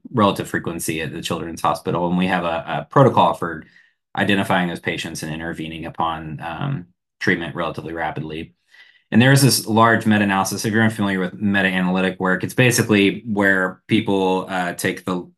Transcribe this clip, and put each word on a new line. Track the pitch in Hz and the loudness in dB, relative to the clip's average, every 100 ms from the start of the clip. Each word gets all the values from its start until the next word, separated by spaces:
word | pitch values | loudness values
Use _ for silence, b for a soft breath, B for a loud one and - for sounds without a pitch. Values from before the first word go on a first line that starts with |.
| - | -6
relative | - 101 90 80 | 2 2 2 -4
frequency | 90 82 85 85 80 | -6 -6 -6 -6 -6
at | 78 | -6
the | 82 | -8
Children's | - 85 85 82 | -6 -6 -6 -4
Hospital. | 80 76 82 82 87 | -2 -2 -2 -2 0
And | 90 | 0
we | 92 | 0
have | 92 | 0
a, | 87 82 80 | -2 -4 -4
a | 78 - | -8 0
protocol | 147 120 92 87 | 4 6 6 2
for | 78 85 78 b b b b _ | 0 -6 -8 b b b b _
identifying | - 95 98 98 92 87 | -4 0 0 2 0 0
those | 82 | -4
patients | - 80 82 80 | -6 -6 -8 -10
and | 80 | -10
intervening | 78 82 78 80 80 80 | -8 -8 -8 -10 -10 -10
upon, | 73 82 80 78 73 | -6 -4 -4 -8 -10
um, | 82 80 - - - _ _ _ | -10 -8 -6 -6 -10 _ _ _
treatment | - 87 85 | 0 0 -2
relatively | 78 82 76 80 | -6 -6 -8 -10
rapidly. | 82 80 78 78 78 82 _ b b b b b | -8 -6 -8 -10 -10 -12 _ b b b b b
And | 110 | 6
there's | 127 135 | 8 8
this | 127 - 92 | 6 4 2
large | 110 113 113 110 | 4 6 4 2
meta-analysis. | 104 101 95 95 101 | 2 2 0 0 -2
If | 117 | -2
you're | 107 | 2
unfamiliar | 113 110 98 95 | 2 2 -2 0
with | 90 | -4
meta-analytic | - 101 98 95 92 92 92 92 90 | -2 0 2 2 0 0 0 0 0
work, | 92 90 | 0 0
it's | 90 | 0
basically | - 123 120 113 104 98 90 117 | 2 4 4 4 4 4 0 -4
where | 101 98 95 92 - - | 0 2 2 0 -6 -2
people, | 110 107 98 92 92 92 | 0 2 0 0 0 -2
uh, | 92 87 | -4 -4
take | - 98 87 | -4 -4 -4
the, | - 90 87 | -4 -6 -6